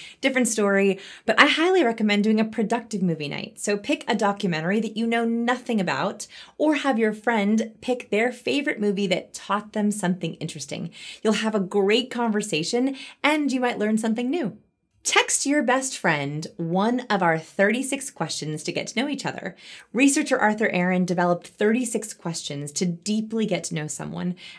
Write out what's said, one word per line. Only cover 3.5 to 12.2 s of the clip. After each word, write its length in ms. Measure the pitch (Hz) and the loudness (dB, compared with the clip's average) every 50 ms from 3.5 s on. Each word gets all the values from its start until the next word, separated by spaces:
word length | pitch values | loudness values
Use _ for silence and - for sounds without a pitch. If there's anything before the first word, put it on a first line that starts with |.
| - - | -12 -8
So 180 | - 202 208 202 | -2 -2 -2 -2
pick 260 | 202 - 302 302 - - | 0 -2 -2 -2 0 -2
a 80 | 233 | 0
documentary 640 | 214 214 202 196 202 208 180 160 156 160 180 202 226 | 2 2 0 0 0 -2 -2 0 0 0 0 0 0
that 160 | 226 214 - | 0 -2 -4
you 100 | 220 233 | -2 -2
know 180 | 233 233 233 233 | 0 2 2 2
nothing 560 | 233 233 233 233 240 247 247 - - 226 202 | 2 0 0 0 0 0 -2 -2 -2 0 0
about, 460 | 175 160 139 135 170 208 226 - - - - - - - _ - | 2 0 0 0 -2 -2 -4 -6 -12 -16 -16 -20 -20 -18 _ 0
or 160 | 294 311 294 | 2 2 2
have 240 | 285 - 277 247 226 | 2 2 0 2 2
your 140 | 220 214 | 2 0
friend 600 | 214 - - 240 233 208 196 208 220 220 214 - - - | 0 0 -2 0 2 2 2 4 2 2 0 -2 -8 -10
pick 300 | - 254 247 247 - - | -4 -4 -4 -4 -2 -2
their 220 | 202 214 233 247 | 0 0 0 0
favorite 480 | 233 - - 254 262 285 285 302 - 208 | -2 -4 -4 -2 -2 0 -2 -2 -4 0
movie 260 | 208 208 196 202 202 | 0 0 0 0 0
that 260 | 180 180 160 - - | 0 0 -2 -2 -10
taught 400 | - - - - 196 208 208 - | -16 -16 -4 -2 -2 -2 -2 -4
them 200 | - 214 208 208 | -2 0 0 0
something 420 | 202 - 185 180 180 180 170 160 - | 0 2 0 0 0 0 -4 -8 -6
interesting. 560 | - 156 165 - 147 - - - - - 170 - - - - - - | -6 -10 -10 -8 -10 -10 -10 -8 -8 -8 -10 -12 -14 -18 -18 -16 -2
You'll 120 | - 220 208 | 2 2 2
have 200 | 214 220 220 214 | 2 0 0 0
a 60 | 208 | 0
great 500 | 180 - 202 202 190 202 220 262 233 - | -2 0 2 2 4 4 4 2 2 -2
conversation 840 | - 240 | -4 -2